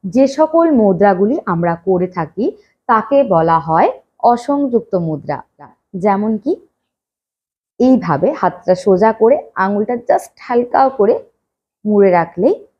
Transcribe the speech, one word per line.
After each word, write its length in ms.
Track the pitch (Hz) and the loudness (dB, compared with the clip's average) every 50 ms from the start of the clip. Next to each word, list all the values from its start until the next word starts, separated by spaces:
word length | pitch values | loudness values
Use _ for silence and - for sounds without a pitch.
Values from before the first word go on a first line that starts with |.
| - | -10
যে 200 | 190 170 247 269 | -4 0 2 2
সকল 380 | 269 269 - 311 311 311 330 339 330 | 2 2 0 -2 0 2 2 2 4
মুদ্রাগুলি 640 | 302 240 220 202 190 165 196 202 196 175 196 214 269 339 - | 2 2 2 2 2 2 2 2 2 2 0 0 -2 -4 -4
আমরা 280 | - 180 170 170 170 170 165 _ | -6 -4 -2 -2 -2 -4 -4 _
করে 220 | 190 185 180 180 | -2 -2 -2 -2
থাকি 380 | 180 180 180 160 151 _ - 233 359 427 - _ _ _ _ _ - | -4 -6 -8 -10 -8 _ -6 -6 -6 -6 -8 _ _ _ _ _ -2
তাকে 280 | 240 214 - - 285 277 277 | -2 -2 0 0 0 0 2
বলা 340 | 220 185 165 160 165 165 160 | 2 2 0 2 2 2 0
হয় 300 | 151 160 160 165 262 453 508 - _ _ _ _ - | 0 0 0 2 2 0 -2 -6 _ _ _ _ 0
অসংযুক্ত 680 | 233 240 240 - - 285 285 285 269 240 226 - _ - 180 170 | 0 0 0 -2 -4 -2 -2 -2 -2 -2 -4 -4 _ -6 -4 -4
মুদ্রা। 300 | 160 156 147 151 143 143 131 - _ _ _ 143 131 _ _ _ _ - | -4 -6 -8 -8 -10 -10 -10 -10 _ _ _ -20 -20 _ _ _ _ -12
যেমন 380 | 185 170 208 196 196 208 220 226 | -4 -2 -2 0 0 -2 -2 -4
কি 140 | 208 _ 277 370 - - _ _ _ _ _ _ _ _ _ _ _ _ _ _ _ _ _ _ _ _ _ _ _ | -4 _ -6 -6 -6 -8 _ _ _ _ _ _ _ _ _ _ _ _ _ _ _ _ _ _ _ _ _ _ _
এইভাবে 480 | 240 254 262 233 - 170 156 139 165 240 | 2 2 2 2 0 -2 -2 0 0 -2
হাতটা 420 | 320 - - 180 - - _ - 185 | -2 0 -2 -4 -4 -4 _ -2 -2
সোজা 360 | 180 - 208 190 180 208 220 214 | 0 2 0 2 2 2 0 2
করে 220 | 220 220 226 277 - - - _ | 2 2 2 2 2 -2 -8 _
আঙুলটা 400 | - 190 196 202 202 214 214 247 240 240 | -4 -4 -2 -2 -2 -2 -4 -6 -8 -2
just 260 | - - - - - _ _ - | -2 -2 -2 -2 -8 _ _ -10
হালকা 360 | - 247 240 240 247 - - 269 269 | -2 -2 -2 -2 0 0 0 0 0
করে 260 | 262 - 202 208 - - - _ _ _ _ _ _ _ _ _ _ _ _ | 2 0 0 0 0 -2 -4 _ _ _ _ _ _ _ _ _ _ _ _
মুড়ে 240 | 208 214 202 202 196 | 0 2 4 4 4
রাখলেই 440 | 175 170 165 170 - 175 185 277 415 - - _ _ | 4 2 0 -2 -4 -2 0 0 -2 -2 -8 _ _